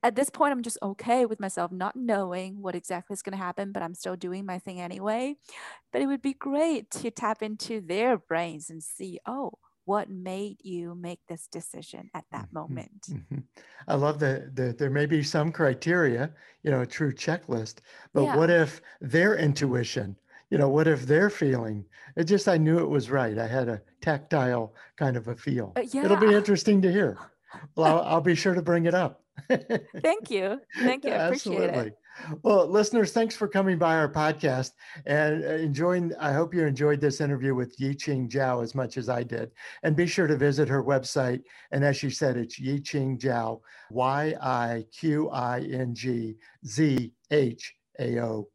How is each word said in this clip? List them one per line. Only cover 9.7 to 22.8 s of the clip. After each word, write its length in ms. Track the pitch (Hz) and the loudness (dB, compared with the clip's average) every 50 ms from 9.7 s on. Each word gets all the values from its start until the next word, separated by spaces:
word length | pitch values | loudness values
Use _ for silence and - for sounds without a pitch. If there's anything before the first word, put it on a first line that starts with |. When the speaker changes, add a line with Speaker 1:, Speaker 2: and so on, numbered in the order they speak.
| _ _ _ | _ _ _
Speaker 1:
what 260 | - 196 208 208 208 | -2 -2 -2 -2 -4
made 460 | 196 185 180 190 185 190 202 208 202 _ _ | -10 -10 -8 -8 -6 -6 -8 -8 -10 _ _
you 320 | 190 180 175 170 170 175 | -10 -8 -8 -8 -8 -10
make 240 | 175 175 170 175 _ _ _ | -10 -10 -10 -12 _ _ _
this 180 | 170 165 - | -14 -14 -14
decision 640 | - - 170 170 - - 175 160 - - - - - | -14 -14 -12 -12 -12 -14 -16 -16 -16 -16 -18 -18 -14
at 120 | _ - - _ | _ -14 -14 _
that 140 | - 143 104 | -12 -12 -12
Speaker 2:
Mm-hmm. 120 | 90 - 156 | -10 -10 -12
Speaker 1:
moment?" 440 | 160 156 135 120 - - _ - - - | -10 -8 -10 -10 -10 -14 _ -20 -14 -12
Speaker 2:
Mm-hmm. 300 | 143 127 80 _ 139 139 127 _ _ - - - - - - - | -12 -12 -10 _ -10 -10 -10 _ _ -20 -20 -20 -20 -20 -4 -2
I 60 | - | 0
love 240 | 139 139 147 151 147 | 2 2 2 2 2
that, 380 | 147 135 135 - - 135 135 | 0 0 0 -2 -6 -8 -4
that 220 | 127 127 123 117 120 | -2 -2 -2 -2 -2
there 120 | 151 135 | -2 0
may 160 | 135 147 147 | 2 0 2
be 160 | 147 160 156 | 2 2 2
some 300 | 143 143 - 160 151 170 | 0 2 0 0 0 0
criteria, 800 | 160 - 165 139 127 123 - 160 175 180 165 139 117 117 135 156 - _ - - _ _ _ | 0 2 2 2 2 0 0 0 2 4 4 2 2 0 -2 -4 -6 _ -20 -20 _ _ _
you 60 | 156 | 0
know, 80 | 139 127 | 0 0
a 60 | 123 | 0
true 260 | 120 - - 160 143 | -4 -4 -2 -2 -2
checklist, 640 | 131 - - - 160 175 - - 127 113 110 - - - _ - - - - - | -2 -2 -2 -4 -4 -4 -4 -4 -4 -4 -4 -6 -12 -18 _ -20 -20 -20 -20 -2
but 240 | _ 143 143 - 131 | _ 2 2 4 6
what 120 | 143 160 165 | 4 6 6
Speaker 1:
Yeah. 140 | 175 170 | 6 6
Speaker 2:
if 180 | 160 139 - - - - - _ | 4 2 0 -12 -20 -20 -18 _
their 360 | - 131 117 165 175 208 214 | -8 0 4 4 6 6 4
intuition, 800 | - 160 147 139 147 147 139 123 127 135 - - 127 104 98 98 _ _ _ _ - _ _ | 4 2 2 2 2 0 0 2 0 0 -2 -4 -4 -6 -6 -10 _ _ _ _ -20 _ _
you 80 | - 147 | 2 4
know, 100 | 143 139 | 4 4
what 200 | 135 151 156 160 | 6 4 6 4
if 180 | 156 131 123 | 4 2 4
their 240 | 127 147 160 196 208 | 4 4 6 6 4
feeling, 540 | 202 - - 139 131 120 117 110 107 104 101 _ _ - - - - | 2 2 0 2 2 0 -2 -4 -6 -6 -8 _ _ -20 -20 -10 -4
it 80 | - 170 | -2 2
just, 240 | 160 202 196 202 214 | 2 2 4 4 4
I 100 | 180 165 | 4 6
knew 200 | 156 156 160 | 6 6 4
it 100 | 170 | 4